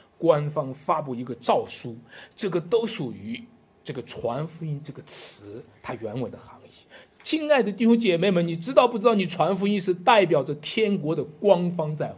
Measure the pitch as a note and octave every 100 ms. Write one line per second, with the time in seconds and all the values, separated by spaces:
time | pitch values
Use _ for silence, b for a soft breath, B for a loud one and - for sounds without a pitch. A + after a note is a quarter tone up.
0 | b - E3 D3+ D3 D3+ C3+ B2+ - D#3+
1 | D3 A#2+ B2+ A#2+ - F#3 G#2+ - B2 A2+
2 | B B B - G#3 F3+ F3 A3+ A3+ -
3 | B2+ G2+ G2+ A#2 - _ _ _ - B2+
4 | - - A#2+ B2 D#3 - D#3+ C#3+ - -
5 | - - - - G2+ G#2+ - _ - A#2
6 | G#2+ A#2 A2+ - - - - - _ B
7 | B _ - D#4 D4+ C#4+ G3+ G3 A3+ A#3
8 | A3+ E3 F#3+ F3 E3+ E3+ - C4+ B3 A#3+
9 | A3+ A3 F3+ - D#3+ F#3+ G3+ G#3 F#3 F3
10 | G#3+ B3 F3 D#3+ C3+ D3 - - G#3+ F#3+
11 | D3 D#3+ B2+ - G#3 F3+ F3 E3+ D#3 D3+
12 | C3